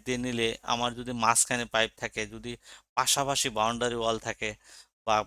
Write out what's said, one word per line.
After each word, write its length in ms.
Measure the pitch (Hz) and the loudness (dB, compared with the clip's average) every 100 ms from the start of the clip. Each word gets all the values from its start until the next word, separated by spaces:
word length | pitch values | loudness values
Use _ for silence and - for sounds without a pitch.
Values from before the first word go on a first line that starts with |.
দিয়ে 160 | 127 123 | -2 -4
নিলে 280 | 123 117 113 117 | -2 0 -2 -2
আমার 280 | - 120 120 117 | -2 -2 -2 -4
যদি 160 | 123 | -8
মাঝখানে 520 | 120 113 117 - 123 117 | 2 4 4 2 0 0
পাইপ 260 | 113 113 - | 0 0 -2
থাকে, 240 | 113 - 104 | -8 -6 -8
যদি 240 | 110 117 120 - - _ | -8 -12 -12 -16 -20 _
পাশাপাশি 540 | - 127 143 139 139 135 | -2 2 2 2 0 0
বাউন্ডারি 480 | 107 110 117 120 117 | 2 2 2 -2 0
ওয়াল 200 | 113 110 | 0 0
থাকে 300 | 117 - 110 104 - - - _ | -2 -4 -6 -6 -14 -20 -20 _
বা 120 | - 107 | 0 0